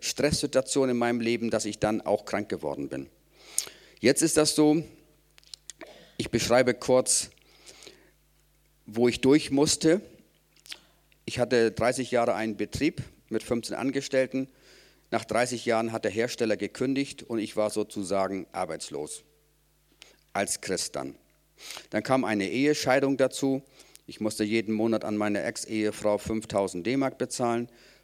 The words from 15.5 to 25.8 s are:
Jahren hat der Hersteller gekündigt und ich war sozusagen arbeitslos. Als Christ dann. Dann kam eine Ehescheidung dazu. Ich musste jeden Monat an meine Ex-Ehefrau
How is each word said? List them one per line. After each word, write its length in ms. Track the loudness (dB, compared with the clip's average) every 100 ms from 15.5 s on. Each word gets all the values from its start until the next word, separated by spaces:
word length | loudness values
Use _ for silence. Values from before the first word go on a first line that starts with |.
| -2 0
Jahren 260 | 0 0
hat 120 | -2
der 80 | -2
Hersteller 440 | 0 -2 0 0 0
gekündigt 680 | -2 -4 -2 0 -2 -8
und 140 | -6 -4
ich 180 | -4 -2
war 140 | -2
sozusagen 760 | 0 -4 -6 -2 0 0 -2 -6
arbeitslos. 720 | -6 -6 -6 -8 -8 -8 -12 _ _ _ _ _ _ _ _ -20 _ _
Als 280 | -4 -4 -4
Christ 340 | -4 -4 -4
dann. 220 | -6 -10 -12 _ _ _ _ -16 -16 -6
Dann 120 | -6
kam 220 | 0 0
eine 240 | 2 0 0
Ehescheidung 720 | 0 2 2 2 2 2 2
dazu. 440 | 0 2 -2 -2 -6 _ -20 -20 -20
Ich 100 | -6
musste 240 | -4 -2
jeden 320 | 0 0 0
Monat 300 | 0 2 0
an 120 | -2 -2
meine 280 | 0 0
Ex-Ehefrau 760 | -2 -6 -6 -2